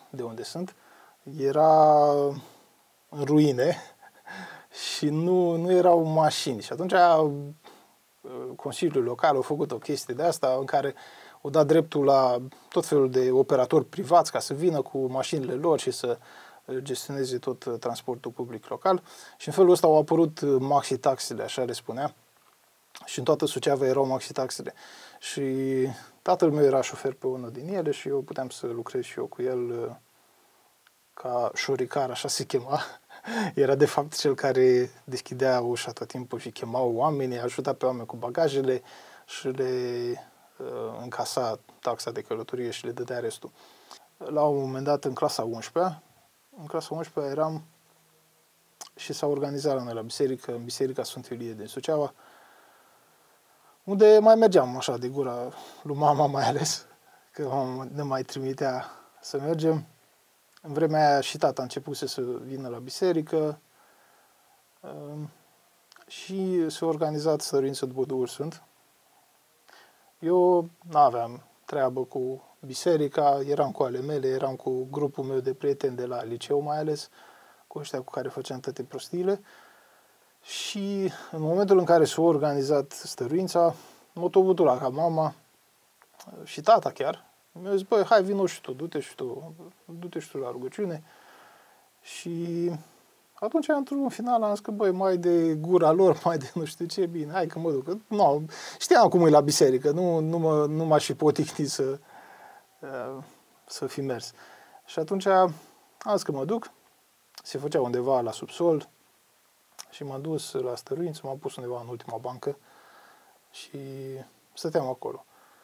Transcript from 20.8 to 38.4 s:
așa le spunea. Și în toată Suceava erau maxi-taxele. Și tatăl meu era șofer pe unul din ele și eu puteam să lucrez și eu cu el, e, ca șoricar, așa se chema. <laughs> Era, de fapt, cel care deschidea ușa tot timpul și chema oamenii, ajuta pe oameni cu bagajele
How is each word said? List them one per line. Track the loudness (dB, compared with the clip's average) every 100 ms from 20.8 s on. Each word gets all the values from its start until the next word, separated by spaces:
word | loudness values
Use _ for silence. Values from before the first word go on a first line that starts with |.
| 0 -2 0 -2 -4 -8
așa | -6 -4
le | -4
spunea. | -6 -10 -6 -8 -8 _ _ _ _ _ _ _ -20 -12
Și | -2
în | 0
toată | 2 0
Suceava | 0 0 2 2
erau | 2 2
maxi-taxele. | 0 -4 -6 -6 -6 -12 -14 -20 -20 -20 -16
Și | -10 -6 -4 -2 0 0 -2 -4 -16 _
tatăl | -2 2 2
meu | 4
era | 4 4
șofer | 0 -4 -8
pe | -4 -6
unul | -6 -8
din | -12 -8
ele | -4 -4
și | -4 -4
eu | -4
puteam | -4 -8 -10
să | -8 -8
lucrez | -8 -6 -8
și | -8 -8
eu | -8
cu | -6
el, | -4 -2 -4 -6 -8
e, | -10 _ _ _ _ _ _ _ _ _ _ _
ca | -12 -6 -2 -2
șoricar, | -2 -2 -2 -2 -4 -4
așa | -4 -6
se | -6
chema. | -2 -4 -2 -4 -6
<laughs> | -14 _ -18 -8 -4 -2 0
Era, | 2 4
de | 2
fapt, | 2 -4 -2
cel | -2 0
care | 0 4 6 4 2 -6
deschidea | -12 -12 -8 -2 2 2
ușa | 0 -4 -6
tot | -10 -10
timpul | -10 -10 -10
și | -10
chema | -10 -6 -2
oamenii, | 0 2 0 0 -4 -4
ajuta | -6 -4 -4
pe | -2 -2
oameni | -2 -8
cu | -10
bagajele | -6 0